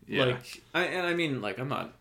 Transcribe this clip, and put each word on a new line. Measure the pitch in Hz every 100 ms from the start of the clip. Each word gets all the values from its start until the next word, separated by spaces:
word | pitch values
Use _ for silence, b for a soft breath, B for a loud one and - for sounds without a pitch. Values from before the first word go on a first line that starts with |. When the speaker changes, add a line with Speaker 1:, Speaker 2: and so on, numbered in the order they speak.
| -
Speaker 1:
Yeah. | 143
Speaker 2:
Like, | 127 127 - - -
I, | 165
and | 175 175 175
I |
mean, | 170 160 127
like, | 104 120
I'm | 139
not, | 117 - -